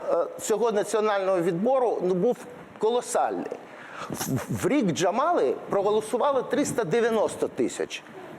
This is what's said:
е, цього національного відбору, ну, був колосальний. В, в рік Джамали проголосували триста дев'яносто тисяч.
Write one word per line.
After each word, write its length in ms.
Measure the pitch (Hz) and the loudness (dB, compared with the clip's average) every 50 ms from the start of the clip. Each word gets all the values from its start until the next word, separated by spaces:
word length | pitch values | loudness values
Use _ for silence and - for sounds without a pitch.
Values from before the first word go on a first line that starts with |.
| - - | -2 0
е, 160 | 262 170 156 - - - | 2 2 0 0 -4 -6
цього 320 | - - 220 202 226 233 208 | -2 0 0 2 2 2 2
національного 680 | 208 185 - - 214 214 214 208 202 190 185 190 180 | 0 0 0 0 2 2 2 2 2 2 2 2 2
відбору, 580 | 165 180 175 170 202 247 269 262 247 214 160 - - | 2 2 0 2 2 2 4 4 2 2 0 0 0
ну, 120 | 185 190 | 0 2
був 220 | 180 180 247 240 - - - - - - - - - | 2 2 2 0 0 -6 -16 -16 -16 -18 -18 -8 -2
колосальний. 680 | - 220 240 247 247 - - - 143 117 101 87 - - - - - - - - - - - - - - | 0 0 0 0 0 0 0 0 2 0 0 -2 -4 -6 -8 -10 -12 -16 -18 -18 -18 -16 -14 -12 -12 -10
В, 180 | - - - - 131 127 - - 127 101 - | -8 -6 -4 -2 -2 -2 -2 -4 -4 0 0
в 40 | 180 | 2
рік 180 | 277 302 240 185 147 | 2 4 2 2 2
Джамали 600 | 117 170 175 185 233 285 330 349 277 160 127 - - - - | 2 2 2 2 2 2 2 4 4 2 2 0 -2 -2 -2
проголосували 720 | - 202 185 208 208 220 214 - - 226 285 294 277 262 226 | 0 2 2 2 2 2 0 0 0 0 2 2 2 0 0
триста 420 | - - 247 294 - - - 226 | 0 0 0 0 0 0 -2 -2
дев'яносто 640 | 160 165 233 220 240 226 214 185 143 - - 147 123 | 0 2 2 2 4 2 2 2 0 0 -2 -4 -2
тисяч. 540 | - - 123 95 - - 78 - - - - - - - - - - | 0 0 0 0 0 -2 -6 -6 -6 -10 -14 -14 -18 -16 -16 -16 -16